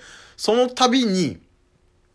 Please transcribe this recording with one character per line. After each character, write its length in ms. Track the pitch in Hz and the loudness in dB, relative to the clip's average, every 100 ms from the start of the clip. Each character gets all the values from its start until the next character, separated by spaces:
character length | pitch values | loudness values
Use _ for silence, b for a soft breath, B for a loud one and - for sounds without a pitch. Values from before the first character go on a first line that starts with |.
| B B B B | B B B B
そ 200 | - 240 | 0 2
の 120 | 247 | 0
度 380 | 247 254 262 233 | 0 0 2 0
に、 320 | 185 151 87 _ _ _ _ _ _ _ | -2 -4 -6 _ _ _ _ _ _ _